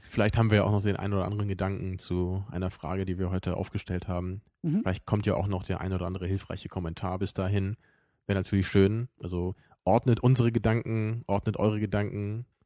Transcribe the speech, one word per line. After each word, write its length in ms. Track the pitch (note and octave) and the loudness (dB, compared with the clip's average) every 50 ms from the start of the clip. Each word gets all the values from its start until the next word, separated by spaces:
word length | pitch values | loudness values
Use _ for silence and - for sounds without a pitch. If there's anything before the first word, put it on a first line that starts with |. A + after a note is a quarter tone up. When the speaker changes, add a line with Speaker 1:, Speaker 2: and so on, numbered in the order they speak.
| - - | -10 -4
Speaker 1:
Vielleicht 300 | - G#2+ G#2 G#2+ - A#2+ | 0 2 2 4 4 4
haben 120 | A2+ G#2+ | 4 6
wir 60 | G#2+ G2+ | 6 6
ja 60 | G2+ | 6
auch 60 | G#2 | 6
noch 100 | G#2 G2+ | 2 2
den 140 | G2 G#2 F#2+ | 2 0 -2
einen 160 | - F#2+ G2 | -2 -2 -2
oder 140 | G2+ G2 F#2 | -2 0 0
anderen 200 | G2 G#2 G#2 G#2 | -2 -2 -2 -2
Gedanken 520 | G2+ F#2+ F2+ F#2+ F#2+ G2 F2+ F2+ F#2+ F#2 F#2 | -4 -2 -2 -2 -2 -2 -4 -6 -6 -8 -8
zu 440 | - - F2+ F2+ F2 F2+ F#2 F#2+ G2 - | -6 -4 -2 0 0 0 -2 -4 -6 -6
einer 200 | - F2+ F#2 F#2 | -6 -4 -4 -4
Frage, 340 | - - - D2+ F#2 G2 F#2+ | -6 -6 -6 -4 -2 -2 -2
die 140 | F#2 F2+ F2+ | -2 -2 -2
wir 120 | F#2+ F2 | -2 -2
heute 280 | F#2 F#2 - F2+ F2 F2 | -2 -2 -2 -2 -2 -2
aufgestellt 500 | F#2 - - G2+ - - F2+ F2 - - | -4 -4 -6 -8 -4 -4 -4 -4 -2 -2
haben. 320 | F2+ F2+ F2+ F2+ F#2 G#2 - _ _ - | -4 -4 -4 -4 -8 -10 -12 _ _ -6
Speaker 2:
Mhm. 180 | - D#3+ D3+ G#3+ | -2 0 0 0
Speaker 1:
Vielleicht 240 | - F#2 F#2 - - | 0 0 -2 -2 -2
kommt 220 | - G#2+ G#2 G2+ | 0 0 2 2
ja 80 | G#2+ F#2 | 2 2
auch 120 | - G2 | 2 0
noch 160 | G2+ G2 F2+ | -2 -2 -4
der 200 | F#2 - F#2 - | -4 -4 -6 -4
ein 100 | - F#2+ | -2 -4
oder 140 | F#2+ F2+ F2 | -2 -2 -4
andere 200 | F2 F#2 F#2+ F2+ | -4 -6 -4 -4
hilfreiche 440 | F2+ F#2+ G2 - - - F2+ - - | -2 -2 -4 -4 -6 -10 -10 -10 -8
Kommentar 480 | - F#2+ F2 E2 E2 - - F2+ F#2 F#2+ | -6 -6 -6 -6 -6 -6 -6 -4 -4 -2
bis 160 | G2 - - | -4 -4 -2
dahin. 420 | - F#2 F#2+ G#2 G2+ F#2+ G2 G#2+ - _ _ _ _ _ _ _ _ - | -2 -2 0 0 0 0 -2 -6 -8 _ _ _ _ _ _ _ _ -2
Wäre 120 | - G2 F#2+ | 0 0 0
natürlich 280 | F#2 - G2+ G2 F#2 | 0 2 2 2 2
schön. 420 | - - G2+ F#2+ G2 G#2+ A2+ A#2+ - _ - | 4 6 6 6 6 4 0 -4 -6 _ -12
Also 340 | - F2 F2+ F2 F2+ F#2 F#2 _ _ _ _ _ - | -10 -6 -4 -4 -4 -4 -6 _ _ _ _ _ 2
ordnet 360 | F2+ G2+ A#2+ - B2+ A#2 - | 4 4 4 6 4 2 4
unsere 320 | - B2 C3 B2 A#2 A#2 | 6 4 4 6 4 2
Gedanken, 680 | A#2 A#2 G#2 A2+ A2 A#2 - A#2 A2+ A2 G#2+ G#2+ A2+ A#2 - | 2 2 2 2 2 0 0 -2 -2 -2 -2 -2 -4 -4 -2
ordnet 320 | - G2+ G2+ - A2 G2+ - | 0 0 0 0 0 0 2
eure 200 | G2+ G#2+ G#2+ G#2 | 2 2 2 0
Gedanken. 680 | G#2+ G2+ G#2 G#2 G#2 G2 F2+ G#2 G2+ G2+ G#2+ A2+ B2 _ _ _ _ | -2 -2 0 -2 -2 -2 -4 -4 -4 -4 -6 -6 -8 _ _ _ _